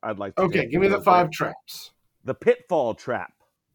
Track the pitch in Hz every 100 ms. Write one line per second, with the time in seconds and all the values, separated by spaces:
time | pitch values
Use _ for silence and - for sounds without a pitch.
0 | 113 101 101 127 185 165 123 151 196 196
1 | 202 180 170 - 147 - - - - _
2 | _ _ 120 131 - 240 - 170 120 110
3 | - 113 87 _ _ _ _